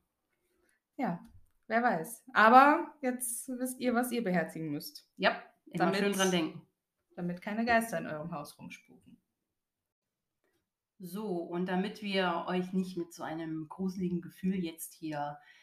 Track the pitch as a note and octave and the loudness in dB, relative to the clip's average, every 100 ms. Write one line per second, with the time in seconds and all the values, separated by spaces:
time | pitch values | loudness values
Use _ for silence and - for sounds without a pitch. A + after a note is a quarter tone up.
0 | _ _ _ _ _ _ _ _ _ - | _ _ _ _ _ _ _ _ _ -6
1 | A3 E3+ - - - _ - A3+ B3 F3 | -4 -4 -10 -20 -20 _ -2 2 2 0
2 | E3 - - - A3 B3+ C#4+ E4 D#4+ - | -4 -12 -4 6 10 12 10 6 0 -6
3 | B3+ B3 - - - A#3+ B3+ - B3 A#3 | -4 -4 -6 -8 -8 -6 -6 -4 0 0
4 | B3 A#3 F#3 F3+ D#3+ D#3+ D#3+ D3 - - | 0 -2 0 0 -2 -6 -6 -6 -8 -18
5 | _ - G3 - - _ - F3 F3+ G3 | _ -2 0 0 -10 _ -8 0 2 2
6 | G3+ F#3+ F#3 F3 D#3 - - _ _ _ | 2 2 2 2 0 -6 -18 _ _ _
7 | _ - F3 F3 G#3 G#3+ A#3 A3+ A3+ E3+ | _ -10 -8 -6 -6 -4 2 2 2 -4
8 | D#3 D3+ D#3+ D3+ D3 - - - _ B2+ | -6 -8 -8 -10 -12 -16 -18 -18 _ -20
9 | - - _ _ _ _ _ _ _ _ | -20 -20 _ _ _ _ _ _ _ _
10 | _ _ _ _ _ _ _ _ _ - | _ _ _ _ _ _ _ _ _ -18
11 | F3+ G3 G#3+ F3 E3+ F3 F#3 F#3 G#3 - | -12 -8 -4 -4 -4 -4 0 0 -2 -4
12 | G3+ F#3+ F3+ E3+ F3 F3+ F3+ F#3+ F#3 F3 | -4 0 0 0 -2 -2 -2 -2 -4 -6
13 | E3 - C#3+ D#3+ D#3+ D#3+ D#3 - F#3+ F#3+ | -8 -8 -8 -6 -6 -8 -8 -6 -6 -4
14 | F3+ F3 D#3+ - F#3+ G3 E3 E3 - - | -4 -4 -6 -6 -2 -2 -4 -6 -14 -10
15 | D#3 D3 D3 D3 - - | -8 -6 -6 -8 -18 -20